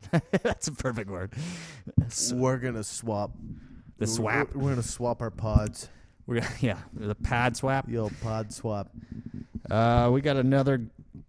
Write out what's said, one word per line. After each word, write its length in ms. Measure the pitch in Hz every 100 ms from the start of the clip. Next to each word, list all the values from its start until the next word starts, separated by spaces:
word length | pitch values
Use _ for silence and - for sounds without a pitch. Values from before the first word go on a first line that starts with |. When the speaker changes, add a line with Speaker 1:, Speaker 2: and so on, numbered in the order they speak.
| -
Speaker 1:
<laughs> 320 | - - 185
that's 240 | 220 - -
a 60 |
perfect 360 | 120 131 113 98
word. 240 | 92 98 135 170 175 165 139 - - 117
S- 260 | - -
Speaker 2:
We're 240 | 123 127 127
gonna 260 | 127 117
swap. 480 | 104 - 113 104 101 - - - - - - -
Speaker 1:
The 20 |
Speaker 2:
We're, 60 | 110
Speaker 1:
swap. 460 | 113 110 117 120 139
Speaker 2:
we're, 40 |
we're 60 | 139
gonna 120 | 123
swap 400 | 113 - 120 113
our 80 | 117
pods. 580 | - 113 107 107 - - - - _ -
Speaker 1:
We're 140 | 117
gonna, 120 | -
<laughs> 60 | -
yeah, 180 | 123 90 -
the 220 | - 104
pad 420 | 104 - 120 123 117
swap. 320 | 135 135 120
Speaker 2:
Yo, 220 | 117 107 -
pod 300 | 113 110 104
swap. 380 | - 117 104 95 - - - - - - - -
Speaker 1:
Uh, 400 | 110 117 120 120
we 80 | 135
got 160 | 147 135
another 520 | 131 139 135 131 110 - - 78